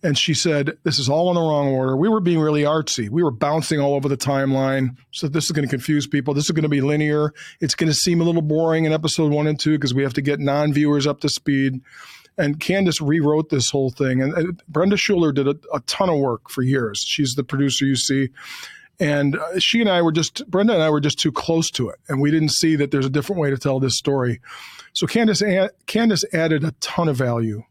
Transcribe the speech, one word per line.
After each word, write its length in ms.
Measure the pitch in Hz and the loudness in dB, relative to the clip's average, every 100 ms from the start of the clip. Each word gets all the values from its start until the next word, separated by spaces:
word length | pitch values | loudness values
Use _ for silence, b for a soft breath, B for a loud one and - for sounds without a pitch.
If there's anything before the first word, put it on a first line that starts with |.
And 140 | 175 139 | 0 0
she 160 | - | 0
said, 460 | 151 170 147 139 - | 0 2 0 -2 -4
"This 140 | - 143 | -4 -2
is 120 | 131 | 0
all 180 | 151 180 | 0 2
in 60 | |
the 60 | 175 | 2
wrong 260 | 160 147 143 | 0 0 0
order." 280 | 135 131 135 | 0 0 0
We 120 | 190 | 2
were 120 | 220 | 2
being 180 | 180 165 | 2 2
really 240 | 151 151 | 2 2
artsy. 480 | 147 160 151 - 107 | 2 0 -2 -4 -4
We 120 | 147 | 0
were 100 | 170 | 0
bouncing 480 | 113 147 156 - 156 | 0 0 0 0 0
all 140 | 139 | 2
over 140 | 143 139 | 0 0
the 80 | 139 | -2
timeline. 800 | - 139 135 135 135 135 131 127 b | 0 0 2 2 2 0 -2 -4 b
So 180 | - 156 | -8 -4
this 160 | 156 151 | -2 -2
is 40 | |
gonna 160 | 156 139 | -2 -2
confuse 380 | 135 120 151 139 | -4 -2 -2 0
people. 260 | 143 131 | -2 0
This 120 | 143 147 | -2 0
is 60 | |
gonna 160 | 160 151 | 0 0
be 100 | 143 | 0
linear. 540 | 135 151 151 151 151 B B B | 0 0 0 0 -2 B B B
It's 140 | 151 | -4
gonna 180 | - 165 | 0 0
seem 280 | 147 - 170 | 0 0 2
a 20 | |
little 160 | 170 170 | 2 0
boring 420 | 151 151 165 160 | 0 0 2 2
in 80 | 160 | 2
episode 400 | 156 156 - 156 | 0 -2 0 2
one 140 | 147 151 | 2 0
and 100 | 151 | 0
two 180 | 151 151 | 0 0
'cause 140 | 139 | 0
we 120 | 127 | 0
have 100 | 139 | 0
to 80 | 123 | -2
get 160 | 139 147 | -2 -2
non-viewers 680 | 139 143 151 143 147 147 139 | 0 0 2 2 2 2 0
up 140 | 143 | -2
to 80 | 147 | -4
speed. 520 | - - 135 135 131 B B B B B - | -2 -2 0 0 -4 B B B B B -4
And 200 | 147 147 | -2 -2
Candace 440 | - 190 185 151 | -2 0 2 0
rewrote 480 | 147 165 147 151 156 | 0 2 2 2 0
this 180 | 143 117 | 0 0
whole 220 | 143 135 | 0 -2
thing. 320 | - 135 127 | -2 0 0
And, 100 | 131 | 0
and 300 | 170 170 175 - | -2 -4 -6 -4
Brenda 300 | 151 190 202 | 0 2 2
Schuler 340 | - 190 160 | 2 2 2
did 160 | 139 139 | 2 0
a, 100 | 147 - | -2 -6
a 60 | 147 | -8
ton 280 | - - 190 | -6 -2 0
of 80 | 156 | 2
work 300 | 139 117 - | 0 -2 -8
for 140 | - | -2
years. 380 | 127 135 117 101 | 0 0 0 -4
She's 340 | - - 139 | -6 -2 -2
the 100 | 131 | -2
producer 400 | 131 135 139 127 | -4 0 0 0
you 120 | 139 127 | 0 0
see. 340 | - 135 131 B B B B B B _ | 0 0 -2 B B B B B B _
And, 380 | 156 143 143 139 | -2 2 0 0
uh, 220 | 156 185 | -4 -2
she 240 | - 233 | 2 2
and 80 | 220 | 4
I 100 | 180 | 4
were 120 | 170 | 2
just, 360 | 160 160 - 254 | 2 -2 -6 -4
Brenda 240 | 180 214 | 0 2
and 100 | 196 | 4
I 60 | 156 | 2
were 120 | 151 | 2
just 160 | 147 - | 0 0
too 140 | - | -2
close 380 | 123 - 165 165 | -2 -2 0 0
to 180 | - 117 | -4 -6
it. 80 | - - | -8 -6
And 100 | 139 | 0
we 120 | 143 | 2
didn't 220 | 160 156 | 2 0
see 240 | - 160 156 | 0 0 2
that 160 | 143 | 0
there's 120 | 143 | 0
a 60 | 135 | 0
different 320 | 139 - 185 | -2 -2 -2
way 80 | 147 | -2
to 80 | 135 | -2
tell 200 | 143 135 | -2 0
this 200 | 135 - | 0 -2
story. 420 | - 139 123 110 B B B B B | -2 0 0 -4 B B B B B
So 120 | - - | -4 -2
Candace 360 | 226 220 196 | 2 2 2
a-, 280 | 208 185 196 _ - | 2 2 0 _ -4
Candace 380 | 214 226 185 - | 0 2 2 0
added 320 | 170 165 156 | 0 2 2
a 60 | 156 - | 0 -6
ton 280 | - - 170 | -6 -2 0
of 80 | 127 | 0
value 460 | 127 117 110 104 - | 0 0 -2 -4 -12